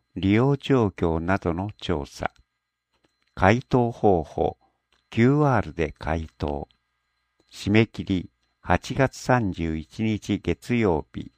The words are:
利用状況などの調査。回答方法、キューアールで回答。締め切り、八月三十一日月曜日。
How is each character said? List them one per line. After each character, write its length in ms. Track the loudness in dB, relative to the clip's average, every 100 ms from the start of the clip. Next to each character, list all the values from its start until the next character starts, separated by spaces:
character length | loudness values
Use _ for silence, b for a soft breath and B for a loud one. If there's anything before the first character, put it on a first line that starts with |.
| _
利 180 | -2 2
用 240 | 4 4 0
状 320 | 0 2 2
況 320 | 0 -2 -2
な 180 | -2 -2
ど 160 | -2
の 160 | -4 -6 -8
調 260 | -6 -6
査。 280 | -6 -10 -12 _ _ _ _ _ _ _ _ _ _ 0
回 240 | 2 2
答 300 | 2 0 0
方 320 | 0 2 2
法、 320 | 0 -4 -4 -6 _ _ _ _ _
キ 120 | 2
ュ 200 | 4 4
ー 20 |
ア 180 | 2 0
ー 40 | -2
ル 80 |
で 200 | -4 -6 -6
回 320 | -4 -4 -6 -8
答。 300 | -6 -6 -10 _ _ _ _ _ _ _ _
締 180 | -10 0
め 160 | 2 2
切 180 | -2
り、 260 | -4 -4 -6 _ _ _
八 340 | -2 -2 0
月 220 | -2 -2 -2
三 360 | -2 0 0
十 240 | -4 -4 -6
一 260 | -8 -6
日 360 | -4 -4 -2 -4
月 360 | -2 -6 -4
曜 320 | 0 0 0 -4
日。 180 | -12 -16